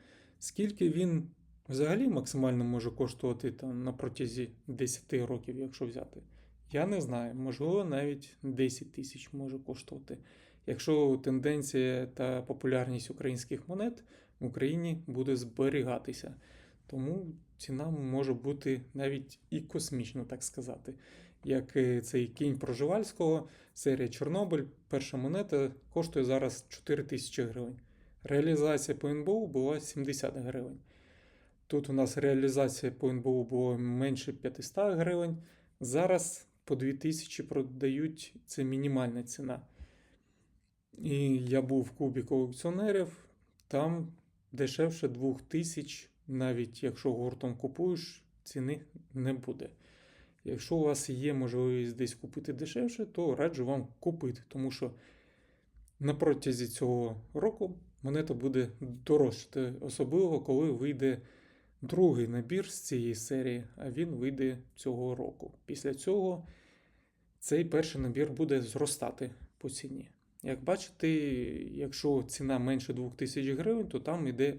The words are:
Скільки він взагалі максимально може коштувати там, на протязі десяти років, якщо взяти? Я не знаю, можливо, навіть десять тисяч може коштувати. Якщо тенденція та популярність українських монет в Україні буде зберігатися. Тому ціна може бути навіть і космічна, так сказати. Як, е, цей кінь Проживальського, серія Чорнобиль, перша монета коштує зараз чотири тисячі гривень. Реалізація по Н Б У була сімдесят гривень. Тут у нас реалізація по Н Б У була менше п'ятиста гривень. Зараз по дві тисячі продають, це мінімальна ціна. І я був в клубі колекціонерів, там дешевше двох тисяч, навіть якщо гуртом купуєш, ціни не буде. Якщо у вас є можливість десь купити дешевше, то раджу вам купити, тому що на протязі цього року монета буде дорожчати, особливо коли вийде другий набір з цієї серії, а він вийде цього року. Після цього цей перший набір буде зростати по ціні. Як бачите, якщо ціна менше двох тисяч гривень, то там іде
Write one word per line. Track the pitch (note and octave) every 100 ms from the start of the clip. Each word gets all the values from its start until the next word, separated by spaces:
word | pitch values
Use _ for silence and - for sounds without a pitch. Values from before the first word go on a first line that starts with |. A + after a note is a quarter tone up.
| - - - _
Скільки | - - G#3 - F3
він | D#3 F3+ E3 - - - - -
взагалі | C3 D3+ G3+ C4
максимально | D#3 B2+ C#3 C3 B2
може | A#2+ A#2+ A#2
коштувати | A2+ B2+ B2+ B2+ A#2+ C3
там, | A2+ C3 B2
на | B2+
протязі | B2+ B2+ - B2 B2 A2+ - -
десяти | A#2+ B2+ - - C3+ A#2+
років, | C3 - B2
якщо | C3 C3+ A#2+
взяти? | A#2+ - - - - - - -
Я | C#3+ F#3
не | G3
знаю, | C3 A#2+ A#2
можливо, | B2+ C3 B2+ D3+ G3
навіть | F3+ C#3 C#3+ C#3 - -
десять | C#3 B2+ C3 C3 -
тисяч | - C3+ B2+ -
може | C#3 C3+ C3
коштувати. | C3+ C3 - C#3 C3+ - - - - - -
Якщо | - - D3+ C#3+ C3
тенденція | C3+ C3 C#3+ D3 C#3+ C3+ C3 B2+ B2+
та | B2+ B2+ B2+
популярність | B2+ - C3 B2+ B2 B2 -
українських | C#3 C3+ B2 - C3+ -
монет | F#3 A#3 A#3+ - - - _
в | B2+
Україні | - C3+ E3 E3+ D#3+ -
буде | B2 C3 C3
зберігатися. | A#2+ B2+ C3+ C#3+ B2 A#2+ - A#2+ - - - - - - -
Тому | C3+ C3+ F#3 E3+ D#3+ - -
ціна | - C3 D#3+
може | D#3 C3+ C3 C3+
бути | B2 C3+ C#3+ C#3 C3 -
навіть | C3+ C#3 C#3 - - _
і | D#3+
космічна, | - E3 D#3+ B2+ A2+ C3+
так | - B2+
сказати. | - - B2 B2+ - C3 - - - _
Як, | C#3 C3+ C3 C#3+
е, | B2+ A#2+
цей | A#2+ B2+ A#2
кінь | - D3 C3+
Проживальського, | C3+ A#2+ D3 G#3 G#3 - E3 D#3 D#3 - -
серія | - C#3+ C3 A#2+
Чорнобиль, | - D3 F3+ G3 D#3+ C3 - _
перша | C#3 C#3 C3+
монета | C3 F#3 G3+ C#3+ C#3 C3+ -
коштує | E3 E3 C#3+
зараз | B2+ C3 C3 B2+ -
чотири | - - D3
тисячі | - B2+ - -
гривень. | A#2 A#2 A#2+ B2+ - - - -
Реалізація | - C#3+ D#3+ D#3 D3+ C#3+ C#3+ C#3
по | D3
Н | D3
Б | D3+
У | A3 G3
була | C3+ C3 D3+
сімдесят | D3+ D3 C#3 C#3 C3+ C3+
гривень. | B2 C3 B2+ C3+ - _ - - - _ _ _ _
Тут | D3 C#3
у |
нас | C3+ C3 -
реалізація | C#3 C3+ C#3 C3+ C3 B2+ C3
по | B2+ C3
Н | B2+
Б | B2+
У | B2+
була | A#2 B2+ B2+ A#2+
менше | B2 B2 C#3 C3 -
п'ятиста | - B2+ - - - G#3
гривень. | E3+ E3 F3 E3+ E3 - - _ _
Зараз | A#2+ C#3 F#3 F3+ F3 - - _
по | - C3
дві | C3
тисячі | C#3 D#3 D#3 - -
продають, | C3+ C#3 C3+ B2+ C3+ C3+ D#3+ D#3+ - - -
це | -
мінімальна | C3 C3+ C#3+ C3 B2 A#2+
ціна. | A#2+ - C3 B2 - - - - _ _ _ _ _ _ _ _ _ -
І | D#3 C#3 C#3 C3
я | B2 C3+
був | C3 C3+
в | -
клубі | - C#3 C3
колекціонерів, | B2 C3+ B2+ B2 E3+ F3+ G#3 G3 F3 - - _ _ _ _
там | C#3 D#3 E3+ E3 - _ _ _
дешевше | B2+ C3+ - E3 E3 C3+
двох | A#2+ C3+ C3
тисяч, | - D#3+ E3 - D3 - - _ -
навіть | C3 C3 A#2+ A#2 A#2+
якщо | C3 - C#3
гуртом | A#2 B2 B2 C3 A#2+
купуєш, | C3+ C#3 F3+ E3+ E3 - _ _
ціни | - C#3 C3 D3+ - - -
не | C3 C3
буде. | C3 B2+ C3+ C3+ - - - - - - _
Якщо | - - - E3
у |
вас | D3+ C#3+ -
є | B2+ C#3+
можливість | C3+ B2+ B2 B2+ B2+ A#2+ A#2+
десь | A#2+
купити | - B2+ D3 D#3
дешевше, | B2+ D#3 A#3 A#3+ A#3 G#3
то | - E3
раджу | B2+ D#3+ D3 B2
вам | C3+ - -
купити, | F3 E3 C3 A#2+ -
тому | C3+ C3
що | - B2+ - - - _ _ _ _ _ - - _
на | C#3
протязі | D3 D#3+ C#3+ C3+ A#2+ A#2
цього | - B2+ B2 A#2 A2 -
року | D3+ G#3+ A3 F#3+ F#3 - _
монета | C3 D3 D#3+
буде | A#2+ C3+ C3 A#2+ -
дорожчати, | B2+ A#2+ - D3+ C3 G#2 - C#3 B2+ C3
особливо | - - B2+ E3+ F3+ D3+
коли | - C3+ D#3
вийде | A#2+ C#3+ B2+ C3+ B2 - - - _ _ _
другий | B2+ E3+ F3+ A#2+ A#2
набір | A#2+ A#2 F#3 G3
з | -
цієї | - B2+ A#2
серії, | A2 - C3+ B2+ A#2+ A#2+ -
а | C3+
він | B2 E3+
вийде | B2+ C3 C#3 C3+ B2+ -
цього | - C3 B2 B2
року. | B2 - - - - -
Після | C#3+ C#3
цього | C3+ - G3+ F#3 E3+ E3 - - _ _ _ _ _ _ _
цей | - D3+
перший | E3 D3+ D#3+ C#3
набір | C3 B2 D3
буде | B2+ D#3 C3+
зростати | A2+ - C#3+ - A#2+ - B2+ - - _
по | C3+
ціні. | - C3+ C3+ - _ _ -
Як | C3+ C3
бачите, | B2+ F#3 - - D#3+ D#3 D3 B2 A#2+ - -
якщо | C#3 C#3 - D3 C#3
ціна | C3+ - C3+ C3
менше | B2+ C3+ B2+
двох | B2 B2 B2
тисяч | C3 C#3+ C3+
гривень, | C#3 F#3+ A#3 G3
то | B2
там | D3 E3+ C#3
іде | A#2+ C#3